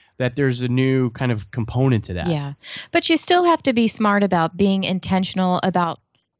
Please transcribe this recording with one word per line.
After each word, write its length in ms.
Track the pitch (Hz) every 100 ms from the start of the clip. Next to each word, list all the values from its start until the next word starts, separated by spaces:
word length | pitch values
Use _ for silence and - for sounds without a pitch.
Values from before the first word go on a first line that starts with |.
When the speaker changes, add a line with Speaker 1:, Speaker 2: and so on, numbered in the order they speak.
| _ -
Speaker 1:
that 180 | 127 127
there's 260 | 135 123
a 60 | 123
new 420 | 127 131 131 127
kind 200 | - 127
of 180 | 110 -
component 540 | - 113 123 135 113 -
to 80 | 90
that. 120 | -
Speaker 2:
Yeah. 260 | 151 143 143 - - -
But 180 | 339 -
you 60 | 320
still 280 | - 359 349
have 180 | 320
to 100 | 277
be 140 | 233 220
smart 340 | - 214 202
about 360 | 202 180 165 175
being 260 | 196 196
intentional 760 | - 190 - 185 190 190 185 180
about 360 | 185 180 170 - _ _ _ _